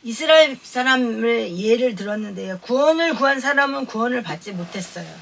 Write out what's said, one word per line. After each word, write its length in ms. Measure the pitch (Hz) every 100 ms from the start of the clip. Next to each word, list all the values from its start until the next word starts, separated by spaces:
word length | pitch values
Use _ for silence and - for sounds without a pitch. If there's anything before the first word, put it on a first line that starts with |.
이스라엘 540 | 233 220 311 320 311 269
사람을 960 | - 247 262 262 240 220 226 233 208 175
예를 380 | 214 233 254 190
들었는데요. 640 | 196 214 208 190 190 185
구원을 540 | - 254 302 320 339
구한 260 | 247 277 277
사람은 460 | 262 277 277 277 262
구원을 380 | 220 240 247
받지 280 | 180 156 208
못했어요. 560 | 190 175 196 185 175 165 160